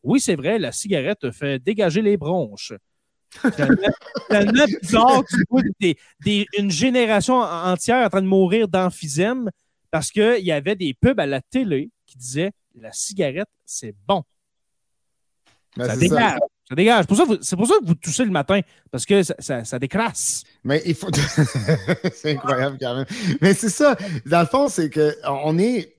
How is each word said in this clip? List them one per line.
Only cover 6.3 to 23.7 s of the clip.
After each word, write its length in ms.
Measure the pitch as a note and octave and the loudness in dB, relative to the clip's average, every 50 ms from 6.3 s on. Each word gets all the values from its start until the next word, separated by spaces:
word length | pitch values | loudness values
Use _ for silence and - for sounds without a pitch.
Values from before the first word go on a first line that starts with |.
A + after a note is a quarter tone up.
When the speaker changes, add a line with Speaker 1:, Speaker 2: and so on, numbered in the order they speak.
| G#3 G3+ G#3 - - G#3 | 0 0 -2 -2 -2 -2
Speaker 1:
une 120 | G3+ G3 | -2 -2
génération 640 | E3+ D3 A3 C4 B3 B3+ A#3+ A3 A3 G3+ - - B3+ | 0 0 0 2 2 2 2 2 2 0 2 2 2
en-, 340 | B3+ A3+ E3 E3+ E3 F3 F#3 | 2 2 -2 -4 -4 -2 -2
entière 320 | F3+ E3+ - - A#3+ C4 A#3+ | -2 0 0 0 2 2 2
en 40 | F#3+ | 2
train 140 | F#3 G3 | 2 0
de 40 | F#3+ | 0
mourir 400 | F#3+ G3 F#3+ F#3+ F3+ F#3+ A3+ A3 | 2 4 4 4 4 2 0 0
d'emphysème 840 | F#3 E3 F#3 F#3 F3+ - - - D3+ C3+ D#3 F#3 A3 B3+ C4 A#3+ G3 - _ _ _ _ _ _ _ | 0 0 0 0 0 -4 -6 -10 -6 -2 0 0 0 0 -4 -6 -8 -10 _ _ _ _ _ _ _
parce 200 | - D#3 D3 - | -4 -4 -4 -2
qu'il 340 | - G#3 G#3 A3+ A#3+ G#3+ F#3 | 0 2 2 2 2 0 0
y 80 | F3 | -2
avait 240 | D#3 D3 C#3 F#3 A3 | -2 -2 -2 -4 -4
des 160 | F#3 F3+ C#3+ | -2 -4 -6
pubs 260 | C3 _ - B3 C4+ G#3 | -2 _ 2 2 2 2
à 60 | D#3 | -2
la 160 | C#3 C#3 C3 | -2 -4 -6
télé 500 | - _ - B3+ B3+ G3+ D3+ C3 D3+ A#3 _ _ _ | -6 _ -4 -4 -2 0 -2 -4 -4 -6 _ _ _
qui 140 | _ _ B2+ | _ _ -16
disaient « 320 | B2+ B2 C3 D3 F3 G3+ - _ _ _ _ A#2+ | -14 -8 -4 -4 -4 -4 -6 _ _ _ _ -20
La 140 | A2 A2 | -20 -16
cigarette, 560 | - - - - G3+ F#3+ E3+ C#3 C3 F3 G#3+ _ _ _ _ | -10 -10 -10 -8 -4 -2 -4 -2 -2 -6 -10 _ _ _ _
c'est 300 | - - - - A2 G#2 G2+ _ | -14 -14 -12 -12 -14 -16 _ _
bon. » 160 | - G3+ F3+ C#3+ _ _ _ _ _ _ _ _ _ _ _ _ _ _ _ _ _ _ _ _ _ _ _ _ _ _ _ _ _ _ - | -2 -2 -2 -2 _ _ _ _ _ _ _ _ _ _ _ _ _ _ _ _ _ _ _ _ _ _ _ _ _ _ _ _ _ _ -6
Speaker 2:
Ben, 80 | B2 | -6
Speaker 1:
Ça 80 | B2 A2+ | -4 0
Speaker 2:
c'est 140 | B2+ D#3 F3+ | 0 2 2
ça. 60 | - | 4
Speaker 1:
dégage. 240 | - A3+ G3+ C#3+ - - - _ _ _ _ | 4 2 2 0 0 -4 -4 _ _ _ _
Ça 60 | C3 | 0
dégage. 320 | D#3 G3 A3 A#3+ G#3+ E3 | 2 4 4 4 4 4
Pour 100 | - F#3 | 2 4
ça, 80 | A3 F4 | 4 4
vous, 140 | C4+ A3 - | 2 2 -2
c'est 160 | - - F#3 | -2 -6 -2
pour 100 | F3 G#3+ | -2 2
ça 80 | A#3+ G4 G#4+ | 2 2 2
que 60 | B3 | 2
vous 80 | E3 E3+ | 0 -2
toussez 300 | - - E3+ D3+ - B3+ | -2 -2 -6 -2 -2 -2
le 40 | G#3 | 0
matin, 300 | F#3 D3 C3+ - F#3+ G3+ - _ _ _ _ _ | 0 -2 0 2 0 0 0 _ _ _ _ _
parce 160 | - B2 - | -10 -10 0
que 160 | - G3+ G3 | 2 2 2
ça, 120 | F3+ - - - | 2 0 -4 -10
ça, 260 | - - C3+ A#2+ A2 | -6 -6 -6 -6 -6
ça 140 | - - - | -8 -6 -6
décrasse. 680 | C#3 C3+ - G3 A#3 G#3+ - - - - - - - _ _ _ | -6 -4 -2 -2 -2 -2 -4 -4 -4 -4 -4 -6 -10 _ _ _
Speaker 2:
Mais 200 | - A#2+ C#3+ D#3 - | -2 0 0 0 0
il 100 | F3+ D#3+ | -2 -4
faut, 140 | - G3 - | -2 -4 -2
<laughs> 1000 | C#3 C#3+ C#3+ - - - D3 - - B2 G#2 C#3+ D#3+ - - - - - - F3 | 0 0 0 0 2 2 0 2 0 -4 0 0 0 0 0 -4 -4 -2 -2 -6
c'est 200 | - - - D3+ | -6 -4 -4 -4
incroyable 440 | D3 C3+ - C#3 C3+ B2+ C3 C#3+ C3+ B2+ | -4 -2 -2 -2 -2 0 -2 -2 -4 -6
quand 180 | C3 A#2+ A#2+ | -6 -6 -4
même. 100 | C3 C3 - G#3 B3 A3 F3 - - | -6 -6 -6 -8 -4 -2 -2 0 2
Mais 140 | - F#3+ G3 | 4 4 4
c'est 160 | - A3+ G#3+ | 4 0 -4